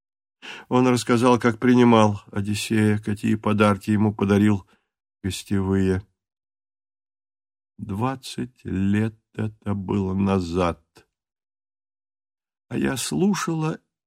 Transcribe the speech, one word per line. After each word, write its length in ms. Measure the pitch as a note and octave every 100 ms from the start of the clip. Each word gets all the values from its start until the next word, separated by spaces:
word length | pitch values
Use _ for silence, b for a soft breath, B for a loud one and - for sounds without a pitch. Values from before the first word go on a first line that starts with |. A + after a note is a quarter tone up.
| _ _ _ _ B B -
Он 180 | B2+ B2+
рассказал, 540 | B2 - A#2+ B2 A#2+
как 180 | A#2+ G#2+
принимал 640 | B2+ B2 A#2+ A2+ G#2+ G2+ -
Одиссея, 680 | G#2+ G2 G#2 - A2 G#2+ G#2
какие 360 | G#2+ G#2 A2+
подарки 560 | G#2+ G#2+ G#2 G#2 G2+ -
ему 240 | G#2+ G#2+
подарил 540 | G#2 G2+ G2+ G#2 G2+ - _ _ _ _ _
гостевые. 840 | G2 F2+ - G2 F#2+ G2 F#2+ F#2+ - _ _ _ _ _ _ _ _ _ _ _ _ _ _ _ _ -
Двадцать 880 | G2+ G2 B2 C3+ - - B2 _
лет 540 | - F#2 G2 G#2 A2 A2 _
это 420 | - G#2+ G#2+ -
было 400 | G2+ F#2+ G2+ F#2+
назад. 680 | F#2+ G2 G2 F2 F2 F2 D#2+ _ _ _ _ _ _ _ _ _ _ _ _ _ _ _ _ _ _ _
А 80 | -
я 200 | C3+ C3
слушала 840 | - D3 F#3+ F#3 - E3 D#3 E3+ _ _